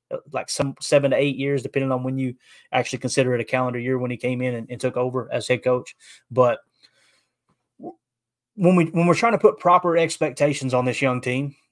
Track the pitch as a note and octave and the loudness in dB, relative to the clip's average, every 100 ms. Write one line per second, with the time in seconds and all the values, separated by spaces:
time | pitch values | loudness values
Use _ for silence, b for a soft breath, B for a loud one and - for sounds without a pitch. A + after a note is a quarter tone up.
0 | - - C#3+ C3 - - C#3 B2+ - C#3+ | -12 -12 -8 -10 -8 -4 -4 -4 2 2
1 | C#3 B2+ C#3+ B2 C#3 C#3 A#2+ C3+ C3+ B2+ | 4 2 0 -2 -2 -2 -2 -4 -2 -2
2 | B2+ C3+ C3 B2 b b b B2+ B2 A#2+ | -4 -4 -4 -6 b b b -2 -2 -4
3 | B2+ C#3 B2+ A#2+ A2+ B2+ B2+ B2 A#2+ B2+ | -4 0 0 0 -2 -2 -2 -4 -2 -2
4 | B2 A#2+ B2 B2 B2+ A#2+ A2+ A#2+ C3 B2 | -4 -4 -4 -4 -4 -6 -10 -4 -4 -2
5 | B2+ B2+ A2+ B2 - B2 B2+ B2+ B2+ - | -2 -4 -4 -6 -2 -2 0 -2 -2 -20
6 | B B B A#2+ B2 A2+ _ _ b b | B B B 2 2 2 _ _ b b
7 | b b b _ _ _ _ _ E4 - | b b b _ _ _ _ _ -18 -18
8 | _ _ _ _ _ - F3 F3+ D#3+ E3+ | _ _ _ _ _ 2 4 4 2 2
9 | F3 D#3 A#3 G#3 G#3 - F3 F3+ F3 E3+ | 2 4 2 4 4 4 4 4 4 2
10 | D#3+ - D3+ B2+ D3 D3 C3 B2 B2 A#2 | 0 0 -4 0 0 0 0 0 0 0
11 | C3 B2+ B2+ B2+ C#3+ - _ | 0 0 -2 -4 -4 -10 _